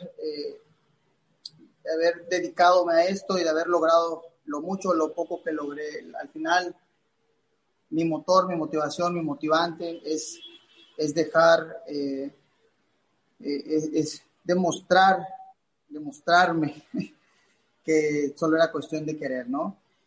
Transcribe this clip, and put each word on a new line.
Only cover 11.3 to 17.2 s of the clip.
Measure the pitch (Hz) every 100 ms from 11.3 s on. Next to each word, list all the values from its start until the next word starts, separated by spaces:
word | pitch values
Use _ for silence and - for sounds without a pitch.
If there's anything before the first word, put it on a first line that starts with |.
| 165 165 165 160 - -
eh, | 147 139 135 143 - _ _ _ _ _ _ _ _ _ _
eh, | 139 143 -
es, | 156 156
es | 160 151 - _ _
demostrar, | - 180 180 151 - 185 190 185 - - - - _ _ _
demostrarme | 151 147 - - 175 180 165 147 - -
<laughs> | - - _